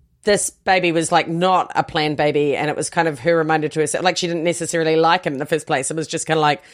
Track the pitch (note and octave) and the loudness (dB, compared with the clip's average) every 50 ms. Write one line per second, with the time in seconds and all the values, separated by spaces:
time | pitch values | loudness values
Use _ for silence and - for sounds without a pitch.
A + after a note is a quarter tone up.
0 | _ _ _ _ - G#3+ G#3 F#3 - - - _ - - F#3+ F#3 F3 F3 D#3+ E3+ | _ _ _ _ 0 2 2 2 0 -4 -8 _ 0 2 2 2 2 2 2 0
1 | D#3+ - F3+ E3 - - E3 E3+ F3+ F#3 F#3 E3+ - - - C#3+ D3+ - - D#3+ | 0 2 2 2 2 0 -2 0 2 4 4 2 0 0 -2 -2 -2 -2 -2 -2
2 | D3+ D3+ D3+ D#3 D3+ D3+ D3 D3 D3 D3 C3+ - D3 D3+ - - D3+ - - F3 | 0 0 0 0 0 2 2 2 0 0 0 0 -2 -2 -2 -4 -6 -4 -2 0
3 | E3 E3 D3 B2+ A#2 E3+ E3+ E3 D#3+ D#3 D#3+ D#3 D3+ D3 - D#3+ D3+ C#3+ - - | 0 0 -2 -2 0 0 2 2 2 2 0 0 0 -2 -2 -2 -2 -2 -2 0
4 | E3+ F#3 F3 - F#3 E3+ E3+ E3+ D#3 F3 E3 - E3 - - E3 D#3+ D#3+ D#3+ D#3+ | 0 0 0 -2 -4 -4 -4 -2 -2 -2 -2 -2 -4 -4 -2 -2 0 2 2 2
5 | E3 D#3+ E3+ F#3 - E3+ C#3+ C3 D3+ - E3+ D3+ - - D3+ C3 C3+ - D#3 D#3+ | 4 2 2 2 0 -4 -6 -4 -4 -4 -4 -4 -2 -2 -4 -2 -2 -4 -6 -6
6 | D#3 - - D#3+ - - D#3+ D#3+ D3+ D3 D3 - - - | -6 -6 -6 -6 -2 0 0 2 2 2 0 -2 -6 -20